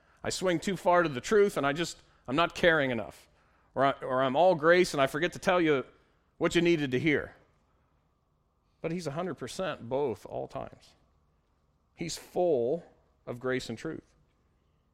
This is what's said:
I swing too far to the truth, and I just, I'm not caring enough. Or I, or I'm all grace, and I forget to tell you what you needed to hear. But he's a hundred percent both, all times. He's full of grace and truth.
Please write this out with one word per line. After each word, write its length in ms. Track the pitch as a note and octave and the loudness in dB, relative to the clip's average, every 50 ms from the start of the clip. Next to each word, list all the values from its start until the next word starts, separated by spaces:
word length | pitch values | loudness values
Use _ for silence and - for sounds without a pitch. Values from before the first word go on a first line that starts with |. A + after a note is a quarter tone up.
| _ _ _ _ - | _ _ _ _ -6
I 80 | - | -6
swing 280 | - - F#3 F#3 F3 D#3 | -6 -2 0 0 0 0
too 160 | - G#3 F#3 | -2 -4 -4
far 280 | - - F#3 F3 F3 E3+ | 0 2 4 4 4 4
to 60 | D#3+ | 2
the 120 | C3+ B2 | -2 -6
truth, 340 | - - A3 G#3 G3+ G3+ - | -2 2 4 4 4 4 2
and 80 | D#3+ C#3 | 0 -2
I 60 | C#3+ | -2
just, 260 | C#3+ E3 E3+ - - - _ _ _ _ _ | -2 -2 -4 -6 -8 -14 _ _ _ _ _
I'm 80 | - B2+ | -4 0
not 200 | D#3+ E3+ E3 - | 0 0 0 0
caring 340 | - - E3+ D#3+ D#3 C3+ B2+ | 2 4 4 4 4 2 0
enough. 400 | B2 A2 F#2 C#2 - - - _ _ _ _ _ _ _ _ _ _ | -2 -4 -6 -8 -14 -20 -20 _ _ _ _ _ _ _ _ _ _
Or 100 | B2+ C3+ | 2 2
I, 60 | C#3 C3 - | 2 2 -2
or 220 | C#3+ C3+ B2+ C3 C3+ | -6 -4 -2 0 0
I'm 120 | C3 B2+ | 0 2
all 200 | D3+ F3 F#3+ F3+ | 4 4 4 4
grace, 380 | D3+ D3 E3 F3 F3+ F3+ - - | 4 4 4 6 6 4 2 2
and 80 | C#3+ | 0
I 60 | C3+ | 0
forget 260 | C3+ - D3 E3+ F3 - | 0 0 -2 -4 -4 -4
to 60 | C3 | -2
tell 220 | - G3+ F3+ F3+ | 0 0 2 4
you 240 | E3 D#3 D3 C3 - - _ _ _ _ _ _ _ _ _ _ | 4 4 2 2 0 -6 _ _ _ _ _ _ _ _ _ _
what 160 | E3 E3+ E3 | -2 0 2
you 60 | E3+ | 2
needed 300 | E3+ E3+ E3+ D3+ D3 C3 | 4 4 2 2 0 -2
to 80 | B2+ B2+ | -2 0
hear. 360 | D#3 D#3+ C#3+ G2+ - - - _ _ _ _ _ _ _ _ _ _ _ _ _ _ _ _ _ _ _ _ _ _ _ _ _ _ _ _ _ | 0 0 0 0 -2 -6 -14 _ _ _ _ _ _ _ _ _ _ _ _ _ _ _ _ _ _ _ _ _ _ _ _ _ _ _ _ _
But 100 | - D#3+ | -8 -8
he's 160 | E3 F#3 E3 | -8 -6 -6
a 40 | D3 | -8
hundred 240 | C#3 E3 F#3 F#3 C3 | -8 -6 -8 -8 -8
percent 520 | - C#3 A2+ - - F#3+ D#3 C3 A2+ A#2 | -10 -10 -10 -8 -8 -6 -6 -8 -8 -8
both, 380 | A#2 C3 C#3 D3 B2+ G#2 - - | -6 -4 -2 -2 -2 -4 -8 -10
all 220 | - - B2+ C3+ | -12 -12 -12 -12
times. 460 | - - C3 A2+ - - - - - _ _ _ _ _ _ _ _ _ _ _ _ _ _ _ _ _ _ _ _ _ | -10 -12 -12 -12 -12 -16 -20 -20 -20 _ _ _ _ _ _ _ _ _ _ _ _ _ _ _ _ _ _ _ _ _
He's 240 | - E3+ D#3 - | -12 -10 -10 -10
full 640 | - - - - G3 F3+ F3 D3 A#2+ A#2 B2 D#3+ E3+ - - _ _ _ _ _ _ _ | -12 -14 -6 -2 0 2 2 2 2 0 0 -2 -4 -8 -14 _ _ _ _ _ _ _
of 140 | - B2 A#2+ | -12 -12 -8
grace 300 | B2 B2+ B2+ - - - | -4 -4 -4 -4 -4 -8
and 80 | A2+ | -10
truth. 260 | - - D#3+ - - - _ _ _ _ _ _ _ _ _ _ _ _ _ _ _ _ _ | -10 -10 -12 -12 -12 -16 _ _ _ _ _ _ _ _ _ _ _ _ _ _ _ _ _